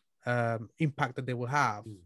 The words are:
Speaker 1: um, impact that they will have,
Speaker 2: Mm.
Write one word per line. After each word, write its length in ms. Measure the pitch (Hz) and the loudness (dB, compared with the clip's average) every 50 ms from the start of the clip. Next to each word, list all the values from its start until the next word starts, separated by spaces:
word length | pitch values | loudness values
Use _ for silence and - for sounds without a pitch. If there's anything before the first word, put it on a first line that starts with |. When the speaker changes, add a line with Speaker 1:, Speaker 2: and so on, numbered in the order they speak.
| _ _ _ _ _ 123 | _ _ _ _ _ 0
Speaker 1:
um, 440 | 123 120 117 117 113 110 113 - - - | 2 2 2 2 0 -2 -4 -8 -4 0
impact 360 | 160 151 135 - 143 123 123 | 0 0 2 0 -2 -2 -2
that 120 | - 127 123 | -4 -4 -4
they 80 | 123 | -4
will 100 | 120 123 | -2 -2
have, 380 | 120 135 147 139 120 104 104 107 | 0 2 4 4 2 2 -2 -6
Speaker 2:
Mm. 140 | 110 107 92 87 | -12 -14 -16 -18